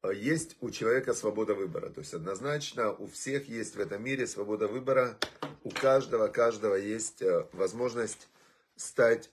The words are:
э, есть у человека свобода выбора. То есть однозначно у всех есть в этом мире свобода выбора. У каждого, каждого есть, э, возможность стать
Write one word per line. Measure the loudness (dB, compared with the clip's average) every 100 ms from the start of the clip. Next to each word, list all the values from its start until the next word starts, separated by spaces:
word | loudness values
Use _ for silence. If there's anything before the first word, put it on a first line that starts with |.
э, | -2
есть | -2 0 0 -2 -8
у | -10
человека | -2 2 2 2
свобода | 0 0 0 0 0
выбора. | -2 -4 -8
То | -10
есть | -10
однозначно | -8 -6 -6 -4 -4 -6 -2 -2
у | -2 -10
всех | -10 -4 -4 -4
есть | -8 -8 -4
в |
этом | -4 -4
мире | -4 -2 -2
свобода | -4 -4 0 0
выбора. | -2 2 2 2 0 -8 -6 -12 -10
У | -10
каждого, | 2 6 6 4 2 2
каждого | 4 2 2 2 2
есть, | 0 -4 -6 -2
э, | 2 2 0
возможность | -2 -2 0 -4 -2 -4 -6 -16 _ _ _ _ _
стать | -10 6 6 6 0